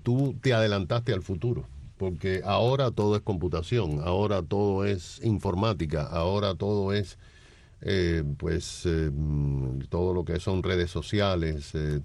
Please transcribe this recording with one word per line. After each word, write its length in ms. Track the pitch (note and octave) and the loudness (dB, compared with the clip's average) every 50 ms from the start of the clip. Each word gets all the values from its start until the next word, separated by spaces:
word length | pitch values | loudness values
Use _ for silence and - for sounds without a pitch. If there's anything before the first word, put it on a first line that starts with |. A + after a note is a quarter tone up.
| - | 0
tú 320 | A#2+ B2 C3+ C#3 C3 - - | 2 2 2 2 0 -2 -2
te 140 | - B2+ A#2+ | 0 2 4
adelantaste 600 | A2 A2 G#2+ G2+ G2+ F2+ - A#2+ A#2+ A#2 - G#2 | 4 4 4 2 0 0 0 -2 -2 0 0 -2
al 80 | F#2 | -2
futuro, 440 | - - G2 E2 A#2+ B2 A#2+ - C2+ - - - - - - | -2 -4 -4 -2 -2 -2 -2 -2 -6 -10 -12 -16 -16 -14 -8
porque 440 | - G2 F#2 E2+ D#2 F#2+ F#2+ F#2 F2+ F2 | -6 -4 -4 -4 -2 -2 -2 -2 0 0
ahora 480 | G2 G2 G2 A2+ B2 C3+ C#3 C3+ A#2 | 2 2 4 4 4 4 4 2 2
todo 240 | - G#2+ G#2 G#2 G#2 | 2 2 4 4 4
es 60 | G2+ | 2
computación, 800 | - A2+ G2 D#2+ F#2 F2+ - F2+ E2 - A#2+ A#2 F#2 D#2 D2 D2 D#2 | 2 0 -2 0 0 0 0 -2 -2 0 0 2 2 2 0 0 0
ahora 380 | F2 F2+ G2 G#2 G#2 G2+ F#2 | 2 2 2 2 2 2 0
todo 440 | E2 D#2+ G2+ G2+ G#2 G2+ F#2+ F#2+ G2+ | 0 0 0 2 2 2 2 2 2
es 360 | G2+ G2+ F2 - - - - - | 0 0 -2 -4 -10 -8 -2 0
informática, 800 | A2+ G2+ F2+ F#2+ F#2+ F2 F#2+ A2 A2+ G2+ D#2+ E2 D2 E2 D2+ C#2+ | 0 0 2 0 0 0 2 2 2 2 0 -2 -2 -2 -2 -2
ahora 520 | C2 D#2+ E2 E2 F#2 G2+ G#2 G2+ G2 F2+ | -2 -2 0 0 0 0 0 0 0 -2
todo 360 | E2 G2+ G2+ G#2 G2+ F#2+ F#2+ | -2 0 0 0 0 2 2
es, 260 | G2+ G#2 G2+ - - - - - - - - - - - - - - - | 0 0 -2 -4 -8 -18 -20 -20 -20 -20 -20 -20 -20 -20 -20 -20 -16 -8
eh, 420 | - - G2 F#2+ F2 E2+ E2 E2 D2 C#2+ C#2+ | -2 0 2 2 2 2 2 0 0 -2 -4
pues, 480 | - E2 E2 E2 E2 - - - - - | -4 -2 -2 -2 -2 -4 -6 -8 -4 -2
eh, 240 | F2 E2 D#2+ D#2+ D2+ C#2 | 0 0 2 0 0 0
mm, 720 | D2 D#2 D2+ D2 D2 C#2+ C#2 C#2 C2+ C2 B1+ C2 C2+ C2 - | -2 0 0 0 0 0 0 0 -2 -2 -4 -4 -6 -6 -4
todo 240 | E2+ E2+ F2+ F#2 F2+ | -2 0 0 0 0
lo 100 | F2+ E2 | 0 -2
que 160 | F2 E2+ E2+ | -2 -4 -4
son 240 | - G#2 F#2+ F#2 E2 | -2 -2 -2 0 0
redes 280 | F#2 F#2 F2+ F2 E2+ | 0 0 0 0 -2
sociales, 840 | - E2+ - - G#2+ G2+ G2+ G2 F#2 E2+ E2 D#2+ D#2 C#2+ C#2+ - - | -2 -6 -4 -2 0 2 2 2 2 2 0 -2 -2 -4 -6 -6 -4
eh, 240 | D#2 D2+ D2+ D2 C#2+ | -2 -2 0 -2 -2